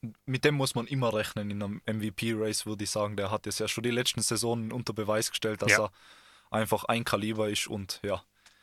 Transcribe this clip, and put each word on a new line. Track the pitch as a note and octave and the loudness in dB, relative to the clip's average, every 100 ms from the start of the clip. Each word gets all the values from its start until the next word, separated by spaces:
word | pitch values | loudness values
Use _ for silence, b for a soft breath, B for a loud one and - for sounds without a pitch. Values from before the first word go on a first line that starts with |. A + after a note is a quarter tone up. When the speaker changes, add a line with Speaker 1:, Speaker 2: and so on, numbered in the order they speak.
| A2+ G#2+ | -12 -12
Speaker 1:
mit | - B2+ | -6 2
dem | C#3+ | 4
muss | D3 C3+ | 4 2
man | - A#2 | 0 -2
immer | C#3 A#2+ | 0 2
rechnen | G#2+ G#2+ - G#2 | 2 0 -4 -6
in | G2+ | -4
einem | G2+ G#2 | -6 -6
M-V-P-Race, | - A2 G#2+ - A2+ A2 A2 G#2+ | -6 -4 -4 -4 -2 0 0 -2
würde | - G#2 | -2 -4
ich | G#2 | -2
sagen. | - G#2 G2+ | -2 -2 -2
Der | G2 | -2
hat | G#2 - | -2 -4
es | G2 | -4
ja | G#2+ | -2
schon | - | 0
die | A#2 | 0
letzten | A#2+ B2 - | 0 0 0
Saisonen | A2 A2+ A#2 A#2 A2 | 0 0 0 0 -2
unter | B2 A#2 | -6 -4
Beweis | A2 G#2 G#2+ A2 | -2 0 2 0
gestellt, | - A2 G#2+ | 0 -2 2
dass | G#2+ | 6
Speaker 2:
Ja. | G#2 | 6
Speaker 1:
er | G#2 - b b b b b | 4 -4 b b b b b
einfach | A2 A2 G#2+ | 0 2 2
ein | - A#2 | 2 -2
Kaliber | A#2 G#2+ G#2+ A2 G#2+ | 0 0 0 0 0
ist | G#2 - | 0 -2
und | G#2+ G2 - | -4 -6 -6
ja, | G2+ F#2+ - _ b b | -2 -2 -4 _ b b